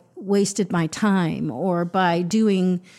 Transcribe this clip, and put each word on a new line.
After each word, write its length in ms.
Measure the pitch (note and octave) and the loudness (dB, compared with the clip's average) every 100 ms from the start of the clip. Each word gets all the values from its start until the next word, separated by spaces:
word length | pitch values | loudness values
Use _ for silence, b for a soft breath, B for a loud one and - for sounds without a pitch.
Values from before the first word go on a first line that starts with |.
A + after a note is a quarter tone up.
| _ - | _ -12
wasted 560 | F#3+ G3+ G3 - F#3 | -2 0 0 -2 -2
my 160 | E3+ D#3+ | 0 0
time, 640 | - G#3 F#3+ D#3+ D#3 D#3 | 0 0 2 0 -2 -6
or 340 | A#2 F#3 F3 F3 | -4 -2 -2 -2
by 380 | F#3+ F3+ E3+ | 0 2 0
doing 580 | F3 A3 A3 F#3+ F#3 F3+ B | 0 2 2 2 2 0 B